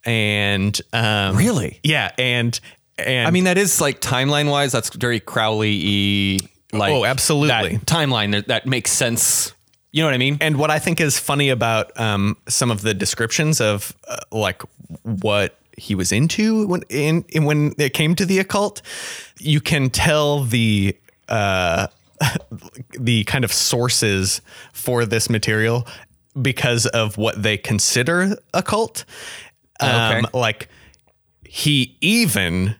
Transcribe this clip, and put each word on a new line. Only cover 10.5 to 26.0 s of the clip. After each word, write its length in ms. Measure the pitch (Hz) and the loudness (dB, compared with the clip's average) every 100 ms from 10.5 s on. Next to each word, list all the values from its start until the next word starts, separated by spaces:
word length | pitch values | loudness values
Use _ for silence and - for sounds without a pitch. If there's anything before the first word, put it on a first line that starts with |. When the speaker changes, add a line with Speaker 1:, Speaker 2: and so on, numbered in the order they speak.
| 143 | 2
Speaker 1:
what 120 | 151 | 2
I 80 | 151 | 0
think 220 | 190 165 | 0 0
is 180 | 156 - | 0 0
funny 300 | - 143 143 | -2 0 2
about, 500 | 123 117 110 - - | 2 2 0 -2 -2
um, 380 | 113 101 101 - - | -2 0 0 -2 -4
some 220 | - 127 | -2 0
of 120 | 107 | 0
the 100 | 107 | -2
descriptions 680 | 98 98 - 113 - 156 156 | -2 -4 -2 -2 0 0 2
of, 340 | 110 101 - - - | 0 0 -6 -14 -12
uh, 100 | - - | -12 -8
like, 320 | 110 101 - - _ - 82 | -2 -2 -4 -12 _ -18 -14
what 560 | 110 101 107 101 98 - _ - | -8 -4 0 2 0 -4 _ -20
he 180 | - | -6
was 180 | 95 90 | -4 0
into 540 | 98 160 - 214 220 208 | 0 0 2 0 2 0
when, 160 | 175 - | -2 -4
in, 340 | 131 151 165 - | -2 0 0 -2
in, 140 | 160 | 0
when 280 | 147 151 147 - | 2 2 0 0
it 160 | 147 | -2
came 200 | - 156 170 | 2 0 2
to 100 | 185 | 2
the 120 | 190 | 0
occult, 440 | 190 202 208 - - - - - - - | 0 0 -2 -4 -16 -14 -12 -14 -16 -8
you 220 | 139 147 | 0 0
can 280 | - 165 131 | 2 0 0
tell 540 | - 160 151 147 147 | 0 2 2 2 0
the, 520 | 131 120 113 104 98 - _ _ - | 0 2 4 4 2 -2 _ _ -4
uh, 580 | 113 101 95 90 82 - _ _ _ | -2 0 2 2 0 -2 _ _ _
<laughs> 60 | 135 - - 107 - - 127 - | -2 -2 -10 -16 -16 -20 -16 -4
the 260 | 120 117 | 0 2
kind 200 | 101 139 | 2 0
of 80 | 117 | 0
sources 880 | - - 123 123 - 110 98 95 - _ - - | 0 0 0 0 0 2 2 0 -4 _ -20 -20
for 340 | - - 123 113 | -8 -2 0 0
this 240 | 113 - | 0 0
material 560 | 117 110 110 113 117 120 - | 0 0 2 2 0 -4 -14